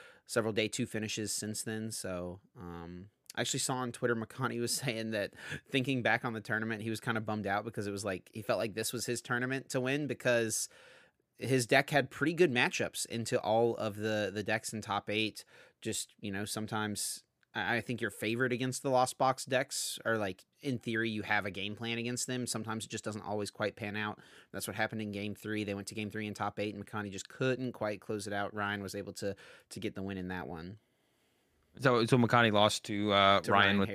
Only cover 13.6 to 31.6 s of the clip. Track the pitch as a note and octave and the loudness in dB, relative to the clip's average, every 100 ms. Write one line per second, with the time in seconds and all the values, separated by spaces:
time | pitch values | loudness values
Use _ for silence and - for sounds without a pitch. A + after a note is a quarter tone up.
13.6 | A#2+ A2+ A2 G#2 G#2+ G#2+ G2+ G2+ G2+ A2 | 4 2 -4 -2 0 0 0 -2 0 -2
14.6 | - A2 G2+ G2+ - G#2+ A2 - - - | -2 -8 -2 -2 0 0 0 -4 -18 -20
15.6 | - _ A2+ G2+ - _ G#2 G2 G#2 - | -20 _ -6 -4 -6 _ -6 -4 -4 -6
16.6 | G#2+ A2 G#2+ G2+ - - _ _ _ A2 | -4 -2 -2 -4 -6 -8 _ _ _ -4
17.6 | G2 A#2 - A#2 A2 - G#2+ A#2 B2+ A#2+ | 0 0 -2 -4 -4 -2 -2 0 0 0
18.6 | B2+ B2+ C#3 B2+ B2+ - C3 C3 - C3 | -2 -4 0 2 2 2 2 2 0 0
19.6 | C#3 - - - A2+ A2+ G2+ F#2 _ _ | 0 -4 -6 -4 -2 0 0 -4 _ _
20.6 | C#3+ B2 - A2+ A2+ G#2+ G2+ G#2+ G2+ F#2 | -4 -4 -2 0 0 -2 0 0 0 -6
21.6 | G2 G#2 A#2 A#2 A#2 B2 - B2+ A#2+ A#2 | -6 -6 -4 -2 -2 -4 -4 -4 -4 -4
22.6 | A2 A2 - A2 - G#2 - G#2 G#2 - | -4 -6 -6 -6 -6 -6 -4 -4 -4 -4
23.6 | G#2+ - G#2 G#2 G#2+ - - - _ F#2+ | -4 -4 -6 -4 -4 -6 -16 -20 _ -8
24.6 | - G2 A2 A2 G#2+ G2+ G#2 G2 G#2+ G#2+ | -6 -2 -2 -2 -6 -4 -6 -8 -6 -4
25.6 | G#2 G2+ G2 A2 G#2+ A2 G#2+ G2+ G#2 G#2 | -4 -6 -8 -8 -6 -6 -8 -4 -6 -4
26.6 | G#2 G2+ G2+ A2 G#2 F#2+ - - C3 B2 | -6 -6 -8 -8 -6 -8 -12 -2 0 0
27.6 | B2+ - G#2+ G#2 - G#2+ G2+ G2+ G2+ G#2+ | -4 -4 -4 -4 -4 -6 -2 -2 -2 -2
28.6 | G2+ G2+ G2 G2+ F#2+ F#2+ G2+ F#2+ - - | -2 -2 -4 -8 -8 -6 -6 -6 -12 -20
29.6 | _ - G2+ G2 F#2+ F#2+ F#2 F#2 C#2 E2 | _ -8 -6 -6 -6 -6 -4 -6 -6 -10
30.6 | F2 G#2+ _ _ _ _ _ _ _ _ | -12 -14 _ _ _ _ _ _ _ _